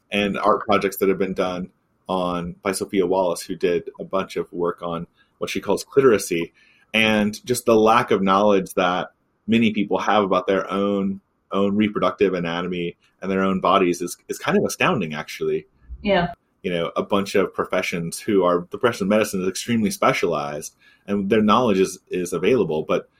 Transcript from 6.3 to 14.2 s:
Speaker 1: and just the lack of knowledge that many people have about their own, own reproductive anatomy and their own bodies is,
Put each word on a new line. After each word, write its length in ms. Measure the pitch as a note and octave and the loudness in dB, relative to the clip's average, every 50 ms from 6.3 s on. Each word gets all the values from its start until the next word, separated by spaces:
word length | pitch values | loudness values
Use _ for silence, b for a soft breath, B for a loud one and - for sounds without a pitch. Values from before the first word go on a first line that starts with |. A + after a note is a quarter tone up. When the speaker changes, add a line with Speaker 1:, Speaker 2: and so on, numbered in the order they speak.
| F2+ E2+ E2+ - b b b b b b b _ - | -4 -4 -4 -6 b b b b b b b _ 0
Speaker 1:
and 500 | A2 A2 A2 G#2+ G#2+ G#2 G#2 G#2 - - | 2 4 4 4 2 2 0 -2 -6 -6
just 220 | - B2 A#2+ - | -4 -4 -2 2
the 80 | - A2+ | 4 4
lack 360 | A2 G#2+ G#2+ A2 A#2+ B2+ - | 6 6 6 4 4 4 2
of 120 | A#2 G2 F#2+ | 0 2 2
knowledge 500 | F#2+ F#2+ G2 G#2 G#2+ G2+ F#2+ F#2 F2 - | 2 4 4 4 4 4 2 0 -2 -2
that 340 | - F#2 F2 F2+ F2+ D#2+ - - _ _ _ _ _ _ | 0 0 0 0 -2 -4 -6 -10 _ _ _ _ _ _
many 260 | - A2 A2+ A#2 G#2+ G#2+ | 0 2 2 2 2 2
people 260 | G#2+ G2 - F#2 F#2 | 0 -2 0 -2 0
have 260 | - - G2+ G#2+ G#2 | 0 2 2 2 4
about 220 | F#2 F#2+ F#2 - | 4 2 0 0
their 220 | - G2 F#2+ - - | 0 0 0 0 -2
own, 500 | F2+ G2 G2+ G2+ G2+ G2 G2 G2 G2 G2 - _ _ _ _ _ - | -2 -2 0 0 0 0 -2 -2 -4 -6 -10 _ _ _ _ _ -2
own 240 | G3 G2+ G2+ G2 | 0 0 2 2
reproductive 560 | G#2 G#2+ G#2 G#2 F2+ F2+ F#2 - - G2+ F#2+ F2+ | 2 0 0 0 0 0 0 2 2 2 2 2
anatomy 640 | F2+ F2 E2 E2+ F2 F2+ F2+ F2+ F2+ E2+ E2+ - _ _ _ _ _ | 0 -2 -2 -4 -4 -4 -4 -4 -4 -6 -6 -8 _ _ _ _ _
and 100 | F#2 F#2+ | -6 -4
their 120 | G2 F#2+ F#2+ | -2 0 0
own 180 | F#2+ F#2+ F#2 | 0 0 0
bodies 400 | F#2+ F2+ F2+ G2 F#2 F2 F2 - | 2 2 4 4 4 2 2 -2
is, 160 | F2+ F2 - - | -4 -8 -8 -12